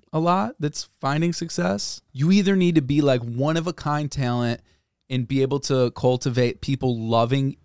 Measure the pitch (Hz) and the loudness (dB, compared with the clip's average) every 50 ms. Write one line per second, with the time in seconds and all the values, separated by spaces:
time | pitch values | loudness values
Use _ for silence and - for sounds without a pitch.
0 | _ _ - 160 160 175 180 190 208 233 - - 147 151 - - - - _ _ | _ _ -4 -2 0 2 0 0 -2 -4 -6 -6 -6 -6 -6 -8 -12 -14 _ _
1 | - 135 143 156 170 175 165 - 170 165 - - 175 180 196 208 - - - - | -4 -2 0 0 0 0 -2 -4 -8 -6 -4 -2 -2 0 -2 -2 -6 -8 -10 -14
2 | - _ - 131 143 175 190 208 185 196 196 190 180 175 165 160 135 127 143 151 | -16 _ -6 -2 2 4 4 4 4 4 4 4 2 2 2 2 2 2 2 2
3 | 143 139 131 120 117 120 117 123 139 151 160 165 160 180 165 - - 151 147 151 | 4 4 2 2 0 -4 -4 -2 -2 0 0 -2 -2 -4 -6 -6 -4 -4 -4 -2
4 | 151 143 - 143 131 120 120 120 120 117 120 - _ _ _ _ _ _ _ _ | -4 -4 -4 -4 -2 -2 0 0 -2 -2 -2 -4 _ _ _ _ _ _ _ _
5 | _ - 131 131 120 - 139 135 131 131 139 139 - - 139 131 123 120 - - | _ -6 -4 -4 -2 0 0 0 2 2 0 -2 -2 0 0 2 2 0 0 0
6 | - 127 127 123 - 139 117 127 123 120 - - - - 135 127 135 127 120 113 | 2 2 2 2 0 -2 0 2 0 0 -2 -4 -4 -4 -4 -2 0 -2 -2 -2
7 | 110 113 113 113 117 117 139 139 135 135 - - | -2 0 2 2 2 2 2 0 0 -2 -4 -8